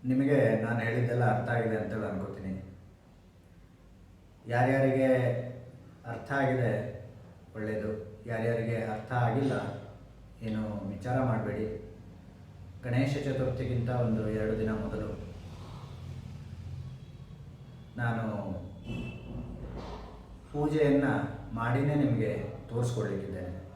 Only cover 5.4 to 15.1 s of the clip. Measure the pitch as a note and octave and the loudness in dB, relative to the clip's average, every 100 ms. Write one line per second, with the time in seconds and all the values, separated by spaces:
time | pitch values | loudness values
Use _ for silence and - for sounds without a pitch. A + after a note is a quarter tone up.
5.4 | - - - - - - A#2 A#2 - C#3 | -2 -8 -14 -18 -20 -16 -10 -10 -2 2
6.4 | C3 B2+ A#2 A#2+ - - - - - - | 4 4 4 2 -2 -8 -12 -16 -18 -20
7.4 | - A2 G#2+ G#2+ G#2+ G#2+ - - A#2 A2+ | -16 -6 -2 -2 -2 -4 -6 -12 -6 0
8.4 | A#2 A#2 A2 A2+ A2+ G#2+ - B2 A#2+ A2+ | 2 2 2 0 0 -4 0 4 4 4
9.4 | - G#2 - - - - - - - - | 2 0 -2 -6 -10 -16 -18 -20 -20 -10
10.4 | A2+ G#2+ G#2+ G#2 G2 - B2 C3 B2+ A2 | -4 -2 -2 -4 -4 -6 0 2 4 2
11.4 | G2+ G2+ G#2+ G#2+ - - - - - - | 0 -2 -2 -4 -10 -16 -18 -18 -18 -20
12.4 | - - - - B2+ B2 C#3+ - C#3 C3 | -20 -18 -16 -10 -2 2 2 2 0 0
13.4 | B2+ - B2 A#2+ A#2+ B2 A2+ A2 A2 G#2+ | 0 0 0 0 0 2 2 2 2 0
14.4 | A2 A2 A2 G#2+ G#2 G#2+ A2 | 2 2 0 0 -2 -4 -4